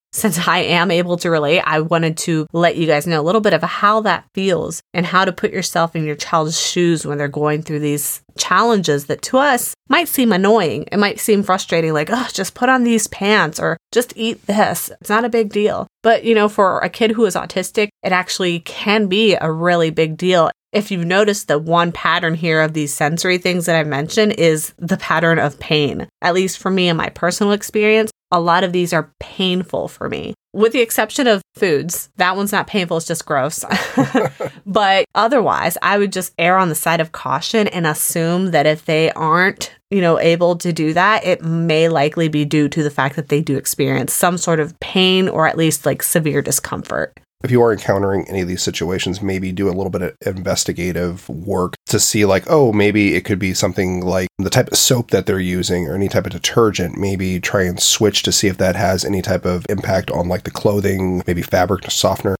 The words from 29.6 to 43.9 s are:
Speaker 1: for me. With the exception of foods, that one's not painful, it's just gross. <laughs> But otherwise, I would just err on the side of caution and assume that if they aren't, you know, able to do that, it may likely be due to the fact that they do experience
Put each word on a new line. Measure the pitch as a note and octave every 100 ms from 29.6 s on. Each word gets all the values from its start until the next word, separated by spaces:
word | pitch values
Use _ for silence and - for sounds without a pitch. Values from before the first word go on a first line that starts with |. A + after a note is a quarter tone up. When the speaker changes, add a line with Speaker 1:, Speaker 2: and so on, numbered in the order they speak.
| F3+ - -
Speaker 1:
for | - -
me. | - - - _
With | G3 A3+
the | B3+
exception | A3+ - A3 - B3
of | G3+ - -
foods, | G3 C#3+ E3 - - -
that | F3+ F#3+
one's | G3+
not | G3 -
painful, | G#3 F3+ E3
it's | E3
just | D#3+
gross. | - C#3+ C3+ - -
<laughs> | - - - C3+ B3+ A3 - - - G3+
But | F#3+ G3 F#3+ -
otherwise, | - A3+ C4+ E3 D2+ C3+ E3+
I | F3+ G3+
would | G3+
just | F#3 F3+ -
err | E3+ F#3+
on | F3+
the |
side | D#3 E3 E3
of | D#3+
caution | - C3+ C3+ - A3+ G#3
and | F3+ D#3
assume | D3+ - E3+ E3 F3 F#3+
that | D#3+ D3+
if | D3+
they | - D#3 D#3+
aren't, | - D#3 E3+ F#3+ - - - -
you | G3+
know, | E3+ D#3+
able | E3+ E3+ F3 E3+
to | F3
do | E3 D#3
that, | E3 F#3+ A3
it | F3+ F3
may | E3 E3 E3 D#3 E3
likely | D#3+ D3 E3+ D#3+
be | D3+
due | D3 D#3 D3
to | E3
the | D3
fact | C#3+ C3+ D3+
that | C#3+
they | D3
do | D#3 C3+
experience | - - C3+